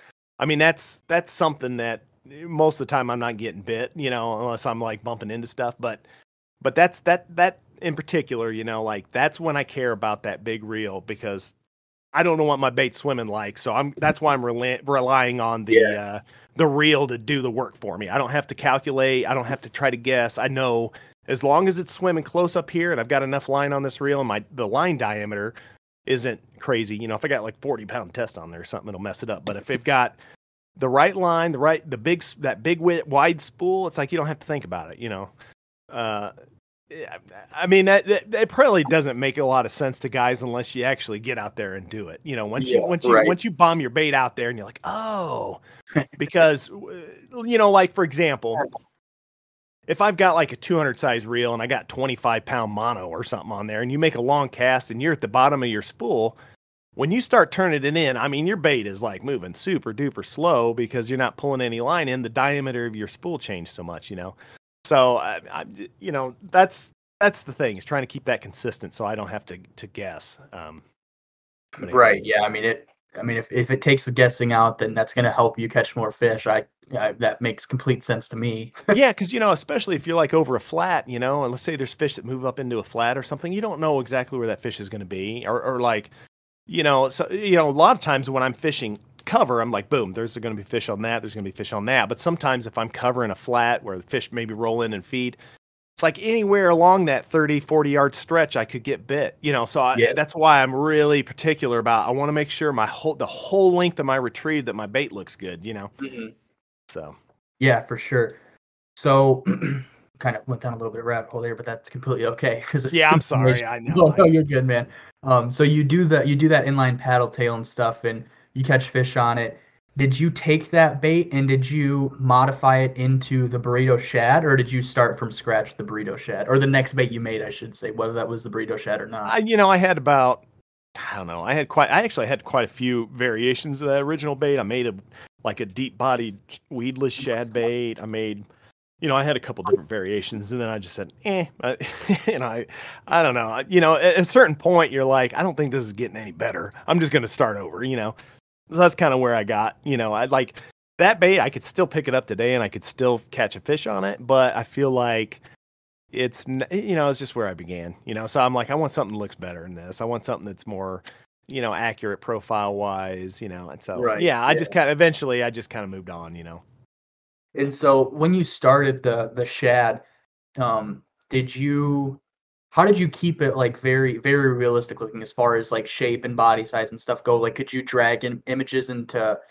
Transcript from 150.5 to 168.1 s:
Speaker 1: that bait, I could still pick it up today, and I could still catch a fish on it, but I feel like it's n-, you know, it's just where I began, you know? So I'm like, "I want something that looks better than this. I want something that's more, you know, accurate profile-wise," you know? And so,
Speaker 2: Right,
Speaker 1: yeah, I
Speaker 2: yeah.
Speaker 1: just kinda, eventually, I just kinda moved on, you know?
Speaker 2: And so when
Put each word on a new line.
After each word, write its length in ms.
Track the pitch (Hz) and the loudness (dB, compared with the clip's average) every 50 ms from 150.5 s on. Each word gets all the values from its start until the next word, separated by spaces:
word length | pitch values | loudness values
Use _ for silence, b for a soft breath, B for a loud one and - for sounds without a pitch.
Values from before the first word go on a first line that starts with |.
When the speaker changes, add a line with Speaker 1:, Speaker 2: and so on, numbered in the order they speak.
| - B B B B _ _ _ _ - | -6 B B B B _ _ _ _ 4
Speaker 1:
that 200 | 170 190 - 165 | 4 4 6 6
bait, 180 | 175 180 190 185 | 4 4 6 4
I 100 | - 139 | 2 0
could 120 | - - - | -2 -6 -10
still 220 | - - - 185 - | -6 -2 0 0 0
pick 200 | - 156 131 131 | 0 -2 -2 0
it 80 | 127 | 0
up 120 | 131 127 - | 0 -2 -2
today, 280 | 107 92 117 123 127 | -2 -2 0 2 2
and 80 | 123 113 | 0 0
I 60 | 98 | -2
could 140 | - 104 - | -4 -8 -10
still 360 | - - - 127 123 123 113 - _ | -10 -4 0 2 2 2 0 -2 _
catch 240 | - - 117 101 - 98 | -4 -2 -2 -2 -4 -4
a 40 | |
fish 260 | - - 147 151 - - | -4 -2 -2 -2 -2 -4
on 160 | 107 98 95 | -4 -2 -2
it, 200 | 98 101 - 123 | -4 -4 -4 0
but 300 | 123 135 131 131 127 - | 2 4 4 4 4 2
I 80 | 113 117 | -2 -6
feel 280 | - - 143 139 135 | -6 -4 -2 0 2
like 500 | 127 123 120 120 117 113 110 - - - b b b b _ _ _ _ _ _ _ _ _ _ | 2 2 2 2 0 0 -2 -4 -8 -16 b b b b _ _ _ _ _ _ _ _ _ _
it's 360 | - 127 127 123 123 - - 127 | -4 -4 -4 -4 -4 -8 -10 -8
n-, 160 | 131 131 131 - | -6 -6 -4 -4
you 240 | 175 202 214 208 185 | -4 -4 -2 -2 0
know, 140 | 160 147 143 | 2 2 2
it's 100 | 139 127 | 0 -2
just 160 | 139 123 - | -6 -8 -6
where 120 | 120 110 98 | -4 -4 -4
I 60 | 90 | -6
began, 400 | 82 85 82 90 87 85 85 85 - _ | -8 -10 -12 -10 -10 -10 -12 -14 -14 _
you 80 | - 113 | -10 -8
know? 120 | 107 113 110 | -8 -6 -2
So 140 | - 143 | 0 2
I'm 120 | 127 127 127 | 2 2 2
like, 140 | 123 120 - | 0 -2 -2
"I 40 | 139 | -2
want 180 | 151 160 143 - | -2 -2 -2 -2
something 200 | - 127 98 107 | -4 -4 -4 -6
that 40 | 104 | -8
looks 160 | 104 98 - | -10 -12 -12
better 280 | - 90 90 87 87 82 | -14 -14 -12 -12 -12 -14
than 120 | 92 90 | -14 -16
this. 260 | 85 85 90 95 - | -16 -14 -14 -10 -8
I 40 | 117 | -6
want 200 | 113 120 117 - | -6 -6 -6 -6
something 200 | - 120 - 90 | -6 -8 -8 -8
that's 220 | 104 95 90 - 110 | -12 -14 -14 -14 -12
more, 360 | 104 92 95 95 92 92 - B B B B B _ _ _ - | -10 -10 -8 -8 -10 -10 -14 B B B B B _ _ _ -14
you 140 | 135 135 | -8 -6
know, 120 | 120 110 101 | -6 -4 -4
accurate 460 | 85 113 117 107 - - 107 101 - | -2 -4 -4 -4 -4 -6 -8 -8 -6
profile-wise," 1200 | - - 117 107 - - 113 107 104 101 101 101 104 101 98 95 95 95 92 92 92 92 95 - | -6 -8 -8 -6 -6 -4 -4 -2 -2 -2 -4 -4 -6 -6 -6 -6 -6 -8 -8 -10 -10 -12 -14 -14
you 80 | 117 101 | -14 -14
know? 200 | 90 90 90 85 | -12 -14 -14 -16
And 120 | 69 - - | -18 -14 -12
so, 200 | - 95 - 123 | -10 -6 -2 -2
Speaker 2:
Right, 140 | 117 107 107 | -2 0 2
Speaker 1:
yeah, 280 | 175 170 135 120 120 | 2 2 2 4 4
I 80 | 135 156 | 4 4
Speaker 2:
yeah. 20 | |
Speaker 1:
just 160 | 160 165 - | 4 2 0
kinda, 200 | - 175 151 139 | 2 2 2 4
eventually, 520 | 151 147 170 165 156 - 151 135 123 123 120 | 4 4 4 4 4 2 -2 -2 0 0 0
I 60 | 120 | -2
just 180 | 113 117 110 - | -4 -6 -10 -12
kinda 160 | - 113 104 95 | -10 -10 -10 -10
moved 220 | 95 98 90 90 | -10 -12 -12 -12
on, 240 | 87 85 85 82 85 | -12 -12 -14 -14 -14
you 80 | 85 82 | -16 -16
know? 180 | 85 82 85 - _ _ _ _ _ _ _ _ _ _ _ _ _ _ _ _ _ - | -16 -18 -18 -20 _ _ _ _ _ _ _ _ _ _ _ _ _ _ _ _ _ -6
Speaker 2:
And 180 | 139 143 139 135 | -4 -4 -4 -2
so 360 | - 156 143 135 135 131 | 2 4 6 6 6 4
when 240 | 131 | 2